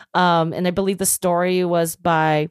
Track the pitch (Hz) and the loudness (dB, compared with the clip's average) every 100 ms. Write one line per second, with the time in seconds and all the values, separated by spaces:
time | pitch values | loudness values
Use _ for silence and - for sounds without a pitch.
0 | - 175 180 170 165 - 180 175 196 196 | -6 0 2 2 0 -2 -2 0 -2 -2
1 | 190 - 180 170 180 185 180 170 165 - | -4 -2 0 0 0 0 0 0 -2 -4
2 | 175 160 156 151 156 | -2 2 2 0 -2